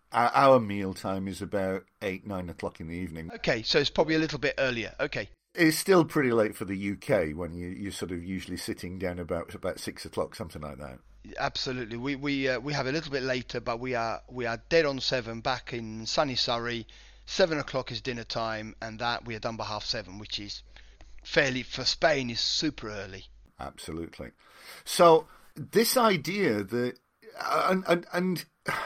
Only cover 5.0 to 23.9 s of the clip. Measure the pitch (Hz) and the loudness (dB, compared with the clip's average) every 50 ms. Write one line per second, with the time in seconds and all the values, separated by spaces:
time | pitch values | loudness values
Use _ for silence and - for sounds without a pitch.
5 | 135 147 - 127 107 - - _ _ _ _ - 170 160 156 156 - - 190 180 | -4 -4 -2 -6 -8 -8 -12 _ _ _ _ 4 4 6 6 4 4 6 8 8
6 | 160 156 - 160 143 127 117 113 107 107 107 - 113 92 98 95 101 101 101 95 | 8 6 4 2 2 4 6 6 4 4 2 -4 -6 -4 -4 -4 -2 -2 -4 -4
7 | - - 143 104 85 78 76 80 90 85 82 87 90 87 92 - 101 101 87 - | -2 0 2 2 2 0 -2 -6 -6 -6 -6 -8 -8 -8 -8 -8 -8 -8 -6 -6
8 | - 87 92 87 85 92 95 92 92 - 92 85 - - 113 - - 90 90 95 | -6 -6 -6 -8 -6 -6 -6 -6 -6 -6 -8 -8 -6 -6 -8 -8 -8 -10 -8 -4
9 | 92 92 90 87 87 80 90 82 76 - - 98 - 95 85 - - - 92 - | -4 -4 -4 -4 -4 -4 -4 -4 -4 -6 -10 -6 -6 -6 -6 -4 -8 -10 -10 -10
10 | - - - - 90 76 - - 110 85 - 82 73 73 71 64 73 67 64 64 | -12 -10 -4 -4 -4 -4 -4 -10 -12 -10 -10 -10 -10 -10 -10 -10 -12 -14 -14 -16
11 | _ _ - - - 104 - - 131 143 - - - 135 131 127 123 107 113 117 | _ _ -20 -20 -20 -14 -8 -4 -4 -4 -2 -4 -4 -4 -4 -6 -6 -8 -8 -6
12 | 120 139 143 131 135 147 143 139 135 131 127 123 117 143 147 143 135 127 139 160 | -4 -4 -4 -4 -2 -2 -2 0 2 0 0 0 -2 -4 -4 -2 -2 -2 -2 -2
13 | 156 151 139 139 127 131 127 127 120 - - 123 113 - 120 117 123 131 127 117 | -4 -4 -6 -4 -2 0 -2 -2 -2 -4 -6 -6 -4 -4 -4 -4 -4 -2 -2 -2
14 | 113 113 107 - - - 131 123 123 113 117 117 - - - 165 160 147 139 131 | -2 -2 -4 -6 -8 -12 -8 -6 -4 -4 -4 -6 -4 4 4 6 6 6 2 0
15 | 123 - - 131 117 110 113 113 113 143 127 120 - - - 120 117 110 110 110 | -2 0 0 0 -2 -2 -8 -4 -2 -2 -2 -2 -4 -8 -8 -6 -6 -6 -8 -8
16 | 110 107 - - 156 143 127 117 - - 120 117 117 120 120 117 110 - - - | -6 -4 0 0 2 2 2 -2 0 0 0 -2 -2 -2 -4 -4 -6 -10 -16 -20
17 | - - - - - - - - 196 175 160 147 135 - - 135 123 - 120 113 | -20 -20 -20 -20 -16 -10 2 4 4 4 4 -2 -4 -2 -4 -4 -4 -4 -6 -6
18 | - 135 123 117 113 - - 120 113 113 110 107 107 110 - - - 113 110 110 | -6 -6 -6 -6 -6 -6 -4 -4 -2 -2 -4 -4 -6 -8 -10 -10 -12 -10 -8 -4
19 | 117 120 120 - - 117 117 107 - 120 113 110 110 101 107 104 - - - 120 | -2 -2 -2 -2 -4 -8 -10 -6 -6 -6 -6 -4 -6 -6 -6 -6 -4 -4 -4 -4
20 | 104 90 90 101 107 - - - 104 101 - - - - - - - - - - | -4 -8 -12 -12 -10 -8 -8 -8 -8 -8 -10 -12 -14 -18 -20 -20 -20 -20 -20 -20
21 | - - - - - - - 170 147 135 127 127 120 - - - 127 - - - | -20 -18 -18 -18 -14 -2 2 2 2 4 2 -2 -6 -6 -8 -4 -2 -2 0 2
22 | - 165 156 139 131 120 117 110 - - - - - 156 - - - 110 104 104 | 4 4 4 4 0 -2 -2 -2 -2 -2 0 0 -2 -2 -4 -4 -10 -10 -8 -8
23 | 95 98 95 95 - - - - - - _ _ 64 69 - - - - | -10 -10 -12 -14 -16 -16 -20 -20 -20 -20 _ _ -12 -12 -12 -14 -12 -8